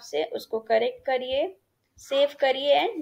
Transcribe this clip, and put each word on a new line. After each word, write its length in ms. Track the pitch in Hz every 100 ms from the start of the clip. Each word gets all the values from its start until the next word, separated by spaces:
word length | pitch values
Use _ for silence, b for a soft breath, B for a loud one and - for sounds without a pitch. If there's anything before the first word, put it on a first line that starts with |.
| -
से 140 | 147
उसको 360 | - - - 220 220
correct 320 | 220 240 - -
करिए, 500 | 262 254 262 359 - _ _ _ _
सेव 340 | - 277 285 -
करिए 360 | 269 262 285 277
and 180 | 370 381